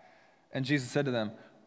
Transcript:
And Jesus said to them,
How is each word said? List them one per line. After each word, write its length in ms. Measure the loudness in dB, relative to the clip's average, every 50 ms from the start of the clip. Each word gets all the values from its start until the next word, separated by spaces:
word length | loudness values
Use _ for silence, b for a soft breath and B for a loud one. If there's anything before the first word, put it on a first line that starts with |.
| b b b b b b b b b b
And 140 | -4 -4 0
Jesus 260 | 2 2 2 0 0
said 140 | 0 0 2
to 80 | 2
them, 180 | 2 0 0 -2 -4 B B B B B -20